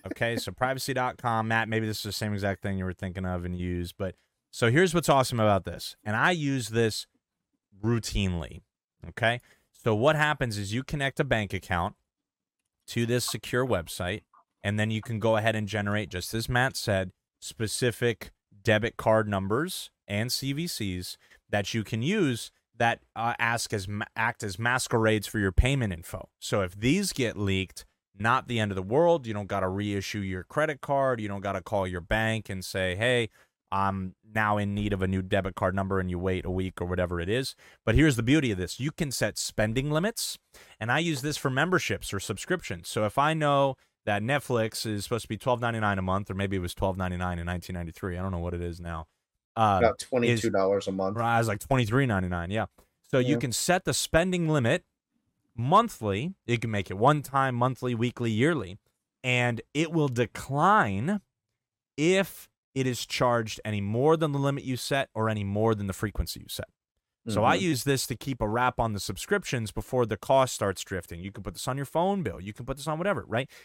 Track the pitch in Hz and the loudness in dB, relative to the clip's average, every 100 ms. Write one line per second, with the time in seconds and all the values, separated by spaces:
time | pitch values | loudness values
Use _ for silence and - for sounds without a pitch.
0 | 95 - 117 117 - 92 127 135 - 127 | -12 -4 -2 -2 -6 -4 -2 -2 -4 -2
1 | 127 - 123 113 110 113 110 113 110 107 | -2 -2 0 0 2 2 2 0 -2 -4
2 | 107 - 107 104 98 95 104 95 92 90 | -6 -4 -4 -2 -2 -2 -4 -4 -4 -6
3 | 95 90 92 90 90 90 90 87 87 - | -8 -6 -4 -4 -4 -4 -4 -2 -4 -6
4 | 95 - _ _ _ - 117 131 147 170 | -8 -8 _ _ _ 0 4 6 4 4
5 | 160 143 127 120 107 98 87 85 - - | 4 4 4 4 4 4 0 -8 -12 -12
6 | - 107 151 180 143 139 107 110 113 - | -4 0 2 2 0 -2 0 2 2 0
7 | - _ _ _ _ _ _ 98 107 117 | -10 _ _ _ _ _ _ -6 0 0
8 | - - 98 87 73 78 - _ _ _ | 0 0 0 0 -6 -12 -20 _ _ _
9 | 85 - 113 120 - _ _ _ - 107 | -16 0 0 0 -4 _ _ _ 0 4
10 | 131 156 151 147 123 104 98 113 135 151 | 4 4 2 2 -2 -2 -4 -4 -4 -2
11 | 139 - 143 120 101 95 - 90 92 - | -2 -2 0 0 0 -4 -2 -2 -2 -4
12 | _ _ _ _ _ _ _ _ - - | _ _ _ _ _ _ _ _ -6 -2
13 | 117 123 - 113 - 123 127 98 80 - | 0 0 -2 -6 -4 -2 0 0 -2 -6
14 | 90 104 - _ _ _ 98 104 110 110 | -4 -4 -8 _ _ _ -2 0 0 -2
15 | - 113 113 110 110 110 104 107 101 104 | -4 0 2 4 4 2 0 -2 0 0
16 | 104 90 - 110 117 123 127 - - 95 | -2 -6 -4 -4 0 2 0 0 0 0
17 | 92 - _ _ - - 110 - 127 - | 0 -8 _ _ -16 -6 -4 0 0 2
18 | 120 117 - - _ 104 104 107 110 - | 0 -2 -8 -20 _ -6 2 2 2 0
19 | - 110 107 98 98 113 175 - - _ | 4 4 4 0 0 0 -2 -6 -12 _
20 | - 101 120 - 135 139 170 - 101 90 | -6 -4 -2 -2 -4 -4 -4 -4 -4 -4
21 | 90 - _ - _ 104 101 117 104 113 | -6 -12 _ -20 _ -2 -2 -2 -2 -2
22 | 127 220 160 117 - - _ 113 117 113 | 0 2 2 0 -6 -16 _ 0 0 0
23 | _ - 117 - 117 117 - 110 95 104 | _ -4 -4 0 0 0 -2 -4 -4 -6
24 | 110 - 113 117 107 92 117 127 - 120 | -6 -2 -2 -2 -8 -4 0 0 0 2
25 | 110 110 101 110 98 - 123 139 113 82 | 4 2 0 0 4 4 4 2 -2 -4
26 | - 87 - _ - 113 92 98 117 175 | -10 -14 -14 _ -4 -2 -2 -2 2 2
27 | 196 - 117 92 101 95 92 - - _ | 0 -2 -4 -2 0 0 -2 -10 -20 _
28 | _ 98 110 131 - 120 107 95 95 123 | _ -4 0 2 0 -2 0 -2 0 4
29 | 170 170 117 104 98 98 95 95 104 101 | 4 4 0 -6 -4 -2 0 0 -2 -2
30 | 95 107 95 92 90 - 156 143 - 139 | -4 -4 -4 -6 -4 -2 -2 -2 -2 2
31 | 135 120 104 101 98 98 - 104 92 90 | 2 0 -4 -6 -4 -4 -2 -2 0 -4
32 | 82 107 110 110 - 98 90 98 92 90 | -2 0 2 0 -4 -8 -6 -2 0 2
33 | 117 123 110 - _ _ _ 98 98 98 | 2 2 0 -6 _ _ _ 0 0 0
34 | 92 - 110 110 107 104 101 101 104 98 | -6 -10 -8 0 2 2 0 0 0 0
35 | 92 95 92 101 92 - 95 95 95 98 | 0 0 0 0 0 -2 0 0 0 -2
36 | 92 90 92 92 - 92 92 - 90 90 | -2 -2 -2 -2 -2 -2 -4 -4 -4 -2
37 | 90 87 85 117 135 - - - - 117 | 0 -2 -2 -2 -4 -10 -18 -6 2 6
38 | 156 120 117 151 143 95 90 - 135 - | 6 4 4 4 4 0 -4 -4 -6 -4
39 | 151 - 110 - - - 107 113 143 151 | -6 -2 -2 -2 -6 -2 0 0 0 0
40 | 196 233 - - _ - - - 110 135 | -2 -4 -6 -8 _ -20 -20 -8 0 2
41 | 170 147 139 143 147 131 165 180 - 104 | 2 0 -2 -2 -2 0 2 2 0 -4
42 | - 101 - 104 - 180 - 87 87 - | -4 -6 -6 -8 -4 -4 -4 -10 -6 -2
43 | 107 - 147 160 147 143 139 131 _ _ | 0 2 2 2 2 4 2 -2 _ _
44 | - 101 110 143 - 123 110 - 117 104 | -2 -2 0 -2 0 0 0 -2 -4 -4
45 | 98 113 - 110 - 123 117 113 107 98 | -4 -4 -4 -4 0 0 0 0 0 0
46 | 92 92 101 95 98 98 87 - 98 92 | 0 0 -2 -2 -2 -2 -4 -2 -2 0
47 | 92 90 90 87 85 90 - 90 85 - | -4 -2 -4 -4 -4 -6 -6 -8 -8 -6
48 | 98 87 95 90 87 87 87 87 85 82 | -6 -4 -4 -2 -4 -4 -6 -6 -8 -10
49 | 82 _ _ _ _ - 110 98 117 - | -10 _ _ _ _ 2 4 6 6 4
50 | - 131 120 117 110 98 95 101 98 95 | -2 2 4 4 2 2 4 2 0 -2
51 | 95 104 117 117 117 101 - 131 113 123 | -2 0 2 2 2 -2 0 2 4 2
52 | 139 101 92 87 85 107 101 _ _ _ | 4 2 0 -4 -4 -4 -4 _ _ _
53 | _ 135 127 131 135 107 - 180 - 139 | _ 2 2 2 0 -2 2 2 2 -2
54 | - 160 185 180 160 151 113 170 - _ | 2 2 2 2 2 2 2 2 -2 _
55 | _ _ _ _ _ - 120 190 233 - | _ _ _ _ _ -6 4 4 4 0
56 | 110 98 156 190 - 120 117 107 95 95 | -2 0 -2 -6 -2 -2 0 -2 -4 2
57 | 123 151 131 139 135 120 127 127 127 120 | 4 4 0 0 0 2 0 0 -2 0
58 | 120 - 117 107 139 165 92 101 _ _ | -2 0 -2 2 2 2 -4 -12 _ _
59 | _ _ 131 123 123 113 - 143 165 165 | _ _ 0 2 2 0 -4 -2 0 2
60 | 147 123 123 - - 139 170 214 131 95 | 2 2 0 -2 -6 2 4 4 4 0
61 | 135 202 - _ _ _ _ _ _ - | 0 -2 -6 _ _ _ _ _ _ 0
62 | 156 190 190 - - _ _ 131 131 120 | 4 4 2 -6 -20 _ _ -2 -2 -2
63 | - - 127 120 110 - 110 104 98 113 | -4 0 2 2 0 -6 -4 -2 -2 2
64 | 143 160 156 139 139 139 - 123 - 139 | 4 4 2 0 0 -2 -4 -6 -2 -2
65 | - - 110 107 101 104 110 107 101 92 | -2 -2 0 0 -2 2 2 2 -2 -4
66 | 110 - 87 - - - - _ _ _ | -4 -4 -6 -8 -10 -10 -10 _ _ _
67 | _ _ - 107 113 170 185 135 139 135 | _ _ -4 2 2 2 2 0 0 0
68 | - 120 - 135 107 113 123 - 117 104 | -2 -6 -6 -4 -2 2 0 0 -2 -2
69 | - 98 - 202 - 131 110 - - 127 | -6 -8 -2 -2 0 -4 -4 -6 -4 0
70 | 117 104 - 135 131 - 101 92 - 95 | 0 -2 2 4 4 2 -2 -2 -6 -8
71 | - 85 95 98 101 87 - 131 139 160 | -8 -10 -10 -10 -10 -8 -6 -4 -4 0
72 | 185 196 147 113 95 107 127 139 143 156 | 0 0 -2 -6 -10 -10 -8 -6 -6 -4
73 | 190 165 - 110 - - | -2 -4 -2 -4 -4 -10